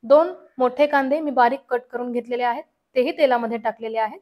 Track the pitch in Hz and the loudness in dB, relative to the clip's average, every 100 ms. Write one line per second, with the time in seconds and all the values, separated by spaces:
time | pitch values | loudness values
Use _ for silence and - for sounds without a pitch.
0 | 226 285 339 370 - - 254 254 294 285 | 6 4 4 -4 -18 -2 -2 2 2 2
1 | 269 294 302 254 240 269 _ 247 247 240 | 0 -2 -2 2 2 2 _ -6 -6 -10
2 | 247 240 233 247 247 240 330 _ _ - | -6 -6 -6 -4 -4 -4 -8 _ _ -2
3 | 254 339 285 240 233 226 226 220 226 226 | -2 2 2 2 -2 -4 -6 -6 -8 -4
4 | 220 311 | -4 -6